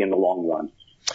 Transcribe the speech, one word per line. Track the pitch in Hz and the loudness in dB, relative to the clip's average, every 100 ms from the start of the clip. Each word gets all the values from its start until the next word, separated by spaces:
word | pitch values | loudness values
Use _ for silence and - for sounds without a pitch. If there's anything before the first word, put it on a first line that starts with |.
in | 98 | 0
the | 95 | 2
long | 92 92 85 | 2 2 -2
run. | 78 73 - _ _ - | -4 -6 -14 _ _ -10